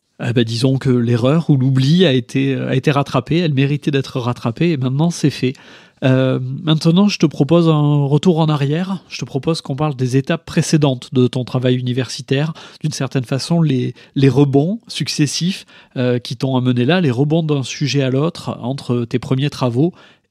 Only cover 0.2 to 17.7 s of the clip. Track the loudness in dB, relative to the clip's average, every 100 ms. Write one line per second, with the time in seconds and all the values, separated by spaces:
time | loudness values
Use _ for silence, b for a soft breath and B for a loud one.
0.2 | -2 0 0 0 0 0 0 0 2 2
1.2 | 2 2 2 2 2 2 4 4 4 2
2.2 | -2 -2 -2 -2 -2 -2 0 0 0 -2
3.2 | 0 0 0 2 0 0 -2 -2 -2 -4
4.2 | -4 -4 -4 0 0 0 -2 0 0 2
5.2 | 0 0 -4 -4 B B B B 2 2
6.2 | 2 -2 -4 -6 -2 0 2 4 4 2
7.2 | 0 0 2 4 4 4 4 2 2 2
8.2 | 4 4 2 0 0 -2 -4 -8 -10 -12
9.2 | -8 -6 -4 -4 -4 -4 -4 -2 -2 0
10.2 | 0 -4 -4 -2 2 2 2 0 -4 0
11.2 | 2 0 -4 -2 0 0 -2 -4 -4 -6
12.2 | -4 -2 -2 -6 B B -8 -6 -4 -4
13.2 | -4 -4 -2 0 2 0 -2 -8 B B
14.2 | 2 4 4 4 2 -2 -8 -8 -6 -2
15.2 | -2 -2 -4 -6 -10 B B -4 -2 -2
16.2 | -4 -6 -2 0 0 0 2 2 2 0
17.2 | 0 0 0 -2 -4